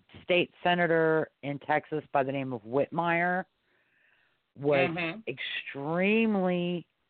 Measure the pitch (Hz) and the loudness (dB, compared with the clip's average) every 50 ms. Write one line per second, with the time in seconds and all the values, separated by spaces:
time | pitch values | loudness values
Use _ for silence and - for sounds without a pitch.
0 | _ _ - - - - 180 175 151 - _ - - 180 175 175 175 165 165 165 | _ _ -20 -20 -4 0 2 2 2 0 _ -4 0 0 2 2 4 4 4 4
1 | 160 160 160 160 147 - _ _ - 139 143 139 - - 151 151 147 - 156 151 | 4 4 4 2 0 -2 _ _ -8 -8 -8 -8 -2 0 0 0 0 -2 -6 -6
2 | 143 - - 143 135 135 135 139 135 131 131 117 113 113 120 143 135 - - 170 | -6 -2 0 0 0 0 -2 -4 -4 -4 -6 -8 -8 -2 0 0 0 0 -2 -2
3 | 170 170 170 170 175 180 180 185 190 - _ _ _ _ _ _ _ _ _ _ | 0 0 2 2 2 0 0 -2 -4 -8 _ _ _ _ _ _ _ _ _ _
4 | _ _ _ _ _ _ _ _ _ _ _ - 139 143 147 139 135 143 165 170 | _ _ _ _ _ _ _ _ _ _ _ -4 0 2 2 4 2 0 0 -4
5 | 170 160 175 220 - - 139 - - - - - - - - 139 139 151 165 175 | -4 -6 -6 -8 -10 -10 -10 -8 -10 -8 -8 -10 -10 -10 -10 -8 -6 -4 -2 0
6 | 185 202 214 226 226 220 214 196 185 185 180 175 175 175 180 170 160 _ _ _ | 0 2 2 2 2 2 2 0 0 0 0 0 -2 -2 -4 -6 -8 _ _ _
7 | _ | _